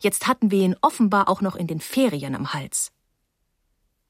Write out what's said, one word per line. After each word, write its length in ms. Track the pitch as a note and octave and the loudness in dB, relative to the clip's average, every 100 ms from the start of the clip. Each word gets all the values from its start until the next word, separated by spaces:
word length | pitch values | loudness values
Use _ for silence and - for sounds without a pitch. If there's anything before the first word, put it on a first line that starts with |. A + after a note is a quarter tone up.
jetzt 260 | G3+ - - | -2 0 -2
hatten 240 | C4 G#3 | 0 2
wir 120 | G3 | 4
ihn 120 | F#3 F#3 | 2 2
offenbar 480 | - - G#3 G3+ F#3+ | 0 2 2 2 2
auch 120 | F#3+ | 0
noch 140 | F#3+ | -2
in 140 | - E3+ | -4 -6
den 100 | D#3 | -6
Ferien 560 | - C4+ B3 D3 C3+ | -4 0 0 0 -6
am 200 | B2+ C#3 | -6 -6
Hals. 360 | C#3+ C3+ - - _ _ _ _ _ _ _ _ _ _ _ | -8 -6 -8 -8 _ _ _ _ _ _ _ _ _ _ _